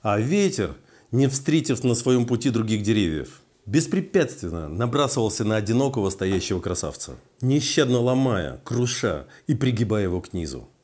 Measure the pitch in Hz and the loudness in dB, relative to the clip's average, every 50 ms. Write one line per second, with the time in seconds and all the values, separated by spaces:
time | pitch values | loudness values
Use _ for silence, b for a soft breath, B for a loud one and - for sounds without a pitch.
0 | - 107 101 104 113 131 180 208 202 190 190 - 101 78 65 - b b b b | 0 0 0 0 0 0 2 2 2 0 0 -2 -4 -4 -4 -12 b b b b
1 | b b - 123 139 139 139 131 - - 151 160 - - 131 - - 127 120 117 | b b 2 2 2 2 2 0 0 2 2 2 2 0 -2 0 2 0 0 2
2 | - 131 127 123 120 120 123 113 - 139 113 110 110 107 110 107 101 104 113 107 | 2 4 4 4 4 2 0 0 0 0 0 0 0 0 0 0 2 2 2 2
3 | 101 82 78 76 67 - - - _ _ _ _ _ 101 98 156 160 - - 196 | 2 0 0 -4 -6 -8 -14 -20 _ _ _ _ _ 0 0 0 2 2 0 -2
4 | 185 - - 190 151 - - - - 87 80 85 80 73 78 92 120 120 117 143 | -2 2 2 2 2 2 -2 -8 -8 -6 -6 -6 -6 -6 -4 -2 -2 0 2 0
5 | 143 131 - 127 113 107 - - 117 104 110 110 104 98 113 123 135 139 135 123 | 2 2 2 2 2 0 0 0 0 0 0 0 0 2 2 2 2 2 0 0
6 | 98 95 92 - 98 95 98 90 87 - 98 90 - - 90 - - 76 - - | 0 0 0 0 0 0 0 0 0 -2 -4 -4 -2 -2 -4 -4 -4 -6 -6 -8
7 | - - 64 - - _ _ _ - 127 135 147 139 - - 165 147 127 123 123 | -10 -10 -10 -16 -18 _ _ _ 0 2 2 2 0 0 2 2 2 4 2 2
8 | 117 127 127 131 135 131 113 95 82 69 65 67 - - 120 120 123 120 - - | 2 2 2 2 2 2 2 0 -2 -4 -6 -10 -8 -6 -2 -2 0 -2 -2 -2
9 | - 110 85 71 - B B B B - 147 110 131 127 123 104 123 98 107 107 | -2 -2 -2 -2 -8 B B B B -2 0 2 2 0 2 0 0 0 0 0
10 | 101 92 90 90 - - - 90 82 73 69 62 52 - _ _ | 0 0 -2 -4 -6 -6 -6 -6 -6 -6 -8 -12 -14 -16 _ _